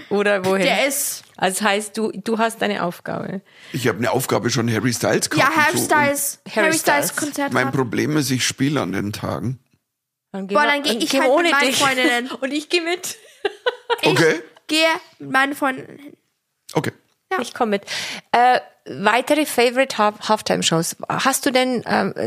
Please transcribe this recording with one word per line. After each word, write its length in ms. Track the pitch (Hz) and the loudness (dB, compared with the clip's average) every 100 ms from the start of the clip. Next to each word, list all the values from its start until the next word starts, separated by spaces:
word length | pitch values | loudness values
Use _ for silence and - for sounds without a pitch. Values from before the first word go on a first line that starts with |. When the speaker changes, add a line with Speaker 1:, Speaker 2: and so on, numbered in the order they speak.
| - | -4
Speaker 1:
Oder 360 | 202 202 202 185 | 0 2 0 0
wohin? 180 | 190 | 2
Speaker 2:
Der 240 | 190 214 269 | 2 2 0
ist 360 | 277 - - - - | -2 -6 -8 -14 -2
Speaker 1:
Also 220 | 185 190 | -2 0
das 80 | 214 | 0
heißt, 300 | 202 214 - | 0 -2 -4
du, 140 | 214 | -4
du 260 | - 208 220 | -4 -4 0
hast 240 | 226 220 | -2 0
eine 200 | 202 202 | -4 -2
Aufgabe. 580 | 175 170 - - - 190 - - - | -4 -6 -8 -8 -6 -10 -12 -20 -10
Speaker 3:
Ich 140 | 135 120 | -4 -2
hab 100 | 95 | 0
eine 140 | 113 | 0
Aufgabe, 380 | 120 - 120 117 | 0 0 0 0
schon 220 | 113 117 | 0 0
Harry 200 | 110 113 | 0 -2
Styles 360 | - 101 156 - 311 | 0 0 0 0 2
Speaker 2:
Ja, 100 | 277 | 2
Speaker 3:
Karten 100 | 320 302 | 4 2
Speaker 2:
Harry 120 | 349 | 2
Speaker 3:
zu 60 | 330 | 2
Speaker 2:
Styles. 540 | 311 285 285 - - - | 2 2 0 -4 -8 -6
Speaker 1:
Harry 80 | - 262 | 0 2
Speaker 2:
Harry 100 | 320 | 2
Styles 40 | - 285 226 | 2 0 0
Speaker 1:
Styles. 40 | - | -4
Speaker 2:
Konzert 380 | 302 277 277 | -6 -4 -2
Speaker 3:
Mein 140 | - 185 | 0 0
Speaker 2:
haben. 80 | 135 | 0
Speaker 3:
Problem 420 | 120 - 117 151 | -2 -2 0 0
ist, 140 | 127 | 0
ich 140 | 127 - | -2 -2
spiele 360 | - 139 147 | 0 0 0
an 100 | 90 | -2
den 220 | 95 101 | -4 -4
Tagen. 460 | 104 95 82 104 127 _ _ _ _ _ _ _ | -6 -6 -4 -4 -6 _ _ _ _ _ _ _
Speaker 1:
Dann 160 | 196 190 | -12 -2
geh 60 | |
Speaker 2:
Boah, 80 | 202 | 0
Speaker 1:
mal, 60 | 294 | 2
Speaker 2:
dann 100 | 285 | 0
geh 60 | 294 | -2
Speaker 1:
dann 80 | 226 | -2
Speaker 2:
ich 80 | 311 | 0
Speaker 1:
geh 80 | 269 | 2
Speaker 2:
halt 100 | 277 | 4
mit 80 | 294 | 4
Speaker 1:
ohne 100 | 339 | 4
Speaker 2:
meinen 180 | 277 285 | 2 2
Speaker 1:
dich. 100 | 247 | 2
Speaker 2:
Freundinnen. 520 | 277 262 247 240 254 | 0 2 2 0 -2
Speaker 1:
<laughs> 100 | 254 | -8
Und 100 | 269 | -6
ich 160 | 294 302 | -6 -2
geh 120 | 359 | -2
mit. 360 | 330 359 - - - - - - - 494 - 480 | 0 -4 -6 -14 -18 -10 -10 -4 -6 -6 -6 0
Speaker 2:
Ich 60 | - | 2
Speaker 3:
Okay. 340 | - 160 320 - - - | 4 2 2 -6 -20 -2
Speaker 2:
gehe 200 | 311 320 320 - _ | 2 2 0 -6 _
mit 140 | 285 | -2
meinen 240 | 262 277 285 | 0 0 0
Freundinnen 420 | 277 262 - - | -4 -4 -12 -18
hin. 160 | 285 - _ _ _ _ - | -20 -20 _ _ _ _ -4
Speaker 3:
Okay. 180 | 160 - - _ _ _ | -4 -4 -8 _ _ _
Speaker 2:
Ja. 80 | 381 | -4
Speaker 1:
Ich 120 | 240 - | -4 -2
komm 160 | 226 | -2
mit. 120 | 202 - - - - - | -2 -4 -8 -8 -12 0
Äh, 280 | 233 247 247 - _ - | 4 6 4 -2 _ -14
weitere 600 | 127 202 226 262 302 294 | 0 4 4 4 2 2
Favorite 500 | - 240 247 220 - | 4 4 4 0 2
Half-, 320 | 208 208 - | 0 0 0
Halftime-Shows. 680 | 214 - 180 185 165 170 - - | 0 2 0 2 0 0 -6 -6
Hast 360 | 160 262 269 285 | -2 0 2 2
du 60 | |
denn, 320 | 254 254 240 - | 2 2 0 0
ähm, 260 | 214 196 - | 0 0 -2